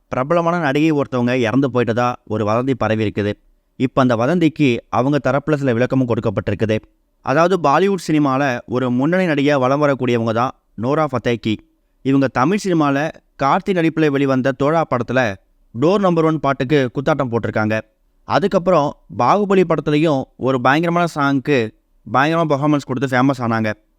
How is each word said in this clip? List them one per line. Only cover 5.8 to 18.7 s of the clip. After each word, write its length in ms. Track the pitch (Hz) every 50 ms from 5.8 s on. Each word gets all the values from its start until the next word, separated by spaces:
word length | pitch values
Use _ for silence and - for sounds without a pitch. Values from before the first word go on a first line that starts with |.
| 123 127 139 131 131
கொடுக்கப்பட்டிருக்குது. 720 | 117 110 117 110 117 101 110 - - 104 - 113 104 110 107 - _ _ _ _ _ _ _
அதாவது, 380 | - - 131 156 170 175 190 180
பாலிவுட் 440 | 160 143 139 160 185 202 196 175 -
சினிமால 520 | - 156 151 147 139 131 131 143 135 120 120 -
ஒரு 240 | - 110 127 131 123
முன்னணி 360 | 123 123 135 156 175 185 185
நடிகையா 340 | 170 151 139 131 143 147 139
வலம் 220 | 127 127 135 147
வரக்கூடியவங்க 520 | 147 143 139 123 127 123 120 117 113 117 107
தான் 180 | 113 123 131 - _ _ _ _ -
நோரா 240 | 107 127 147 160 156
ஃபத்தேகி. 500 | 143 127 120 - 123 120 113 - 113 107 - - _ _ _ _ _ _ _
இவங்க 260 | - 135 135 139 135
தமிழ் 320 | 127 - 127 127 156 202 214 -
சினிமால 460 | 196 175 160 147 143 139 139 151 160 - - _ _ _ - 139
கார்த்தி 280 | 135 160 190 - 202
நடிப்புல 360 | 190 175 165 165 156 160 160
வெளிவந்த 440 | 151 139 139 143 135 131 131 123 135
தோழா 340 | 131 - 139 143 160 165 151 -
படத்துல 460 | 135 123 117 - 123 131 127 107 98 - _ _ _ _ _ _ - 113
டோர் 180 | 139 165 196 214
நம்பர் 260 | 202 180 170 160 160
ஒன் 140 | 160 160 151
பாட்டுக்கு 500 | - 139 139 - 139 127 151 143 131 120 -
குத்தாட்டம் 380 | 147 135 151 156 139 139 123
போட்டிருக்காங்க. 500 | 113 113 104 107 - 110 107 107 110 110 - _ _ _ _ _ _ _ _
அதுக்கப்புறம் 720 | - 110 139 170 202 190 190 175 190